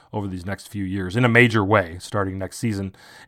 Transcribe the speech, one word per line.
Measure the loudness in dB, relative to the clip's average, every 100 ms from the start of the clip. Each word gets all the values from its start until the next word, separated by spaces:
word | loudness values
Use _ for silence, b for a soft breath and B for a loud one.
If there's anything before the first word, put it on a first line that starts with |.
| b
over | -8 -6
these | -8 -8
next | -10 -10
few | -8
years | -6 -4 -2
in | 2
a | 4
major | 6 6 4
way | 4 2 2 -8
starting | -6 -4 -4 -6
next | -10 -6
season. | -6 -4 -8 B B B